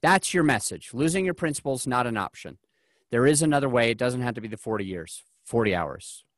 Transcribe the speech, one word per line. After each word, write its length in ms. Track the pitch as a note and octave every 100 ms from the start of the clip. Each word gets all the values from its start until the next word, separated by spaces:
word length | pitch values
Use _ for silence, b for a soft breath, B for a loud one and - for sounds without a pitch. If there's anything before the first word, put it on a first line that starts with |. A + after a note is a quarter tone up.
That's 320 | D#3+ F#3+ -
your 120 | F3+
message. 500 | D#3 A#2+ - F2 -
Losing 300 | A#2 D#3+ F#3
your 100 | F#3
principal 400 | F3 E3 C#3+ C#3+
is 120 | C3 -
not 200 | B2 A#2+
an 100 | A2
option. 420 | F#2+ - - C2+ _ _ _ _ _
There 160 | A#2+ C3
is 160 | D3
another 260 | D#3+ C#3+ C#3
way. 220 | B2 A#2
It 80 | A#2
doesn't 220 | B2 B2
have 140 | B2
to 60 | G#2+
be 80 | A2
the 100 | G#2+
forty 260 | - A2
years, 400 | G2 F2+ D#2+ - _ _
forty 320 | - A#2 G#2+
hours 500 | F2+ D#2 - - - _